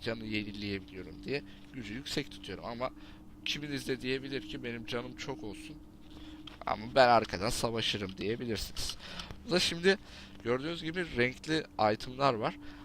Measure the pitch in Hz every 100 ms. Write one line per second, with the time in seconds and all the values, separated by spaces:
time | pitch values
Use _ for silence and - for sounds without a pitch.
0 | 120 113 110 107 104 101 104 98 92 92
1 | 87 - - 143 - - - 135 101 113
2 | 147 - 139 101 98 87 90 120 131 -
3 | - - - - - 147 147 139 123 127
4 | 127 131 135 135 - 131 123 117 110 123
5 | 123 123 - 117 104 95 - - - -
6 | - - - - - - - 104 113 135
7 | 123 117 107 92 107 - 120 113 107 104
8 | 95 95 98 120 120 101 - - - -
9 | - - - - - 175 - 170 180 190
10 | - - - - 113 127 151 170 160 175
11 | 165 123 123 127 - 156 - - 107 110
12 | 131 127 139 113 135 - - -